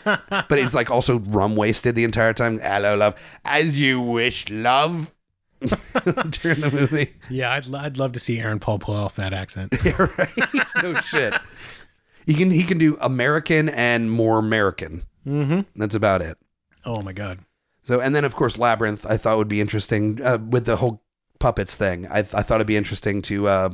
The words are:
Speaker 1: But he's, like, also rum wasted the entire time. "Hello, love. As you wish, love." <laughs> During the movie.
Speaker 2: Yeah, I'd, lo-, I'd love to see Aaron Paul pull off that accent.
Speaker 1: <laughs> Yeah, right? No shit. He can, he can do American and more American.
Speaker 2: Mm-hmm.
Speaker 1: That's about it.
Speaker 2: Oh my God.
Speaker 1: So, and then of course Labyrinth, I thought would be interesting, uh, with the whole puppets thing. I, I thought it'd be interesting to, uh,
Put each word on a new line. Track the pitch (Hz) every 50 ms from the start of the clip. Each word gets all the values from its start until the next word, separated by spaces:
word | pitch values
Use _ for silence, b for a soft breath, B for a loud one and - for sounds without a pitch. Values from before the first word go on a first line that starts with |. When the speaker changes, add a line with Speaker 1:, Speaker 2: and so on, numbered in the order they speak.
| -
Speaker 1:
But | 208 202 - - - 196 196 - - 151 143
he's, | 131 123 113
like, | 135 120 117
also | 123 123 120 - 127 120
rum | 101 98 107 101 95 104 107
wasted | 107 107 110 110 - - 123 117
the | 117 117
entire | 113 110 117 113 113 110
time. | - 120 117 113 107
"Hello, | - - 98 101 101 101 104
love. | 101 104 104 98 B B B B B B
As | - 143 151 156 165 143 139
you | 147 135 131 127
wish, | 123 120 117 117 117 123 120 - - -
love." | 104 107 113 120 127 139 147 160 175 165 156 - _ _ _ _ _
<laughs> | _ _ _ _ -
During | - 127 - - - - - 254 - 190 - - - 160 147 - - 170 156 135
the | 156 147 131
movie. | 139 139 123 151 151 143 - - - - -
Speaker 2:
Yeah, | 127 131 127 120 127
I'd, | 143 131
lo-, | 123 135 139
I'd | 143 151 135 127
love | 135 135 120
to | 120
see | - - 117 117
Aaron | 110 110 107 104
Paul | - - 107 98
pull | - - 104
off | 101 101 98 -
that | - 98 95 98
accent. | 95 95 - - 95 95 98 - -
Speaker 1:
<laughs> | -
Yeah, | 180 147 - 190 - - -
right? | 180 - - 233 254 - - 277 240 - - 254 226
No | - 160
shit. | 254 - - - 233 131 113 208 - - - B B B B B B B B B B _ _ _ _ _
He | - 156
can, | 147 185 185
he | 185 156 180
can | 170 190 165
do | 160 156 151 -
American | - 123 131 127 120 135 151 160 151 - 165 156 156 156
and | - 117 120 120 120 117 117 110
more | 113 117 113 110 113 110
American. | 110 107 113 110 104 95 87 - - 78 80 82 - - _ _ -
Speaker 2:
Mm-hmm. | 139 143 147 147 135 160 190 196 - -
Speaker 1:
That's | - 107 107 104
about | 110 104 104 95 92 85
it. | 80 80 - _ _ _ _ _ _ _ _ -
Speaker 2:
Oh | 123 117 107 101
my | 95 95
God. | 98 101 98 92 92 - _ _ _ _ _ _ _ _
Speaker 1:
So, | - 123 123
and | 123 135 143
then | 147 143
of | 135 110
course | - 143 120 110 110
Labyrinth, | 120 120 113 107 117 107 104 101 -
I | 107 107
thought | 110 - 117 110 110
would | 107 107
be | 104 104
interesting, | 104 101 - 110 - - 117 104 107 107 107 117 139
uh, | 127 127 113
with | 110 110 123 123 120
the | 117 117
whole | - - 120 113 104 _ _ _ _ _ _ _ -
puppets | - 127 113 - 98 - -
thing. | - 107 98 90 87 90 -
I, | - 104
I | 104 98 - 104 104
thought | - 117
it'd | 110 110
be | 107 107
interesting | 104 101 - - - - 104 98 101 92
to, | - 104 101 101 101
uh, | 98 95 92 95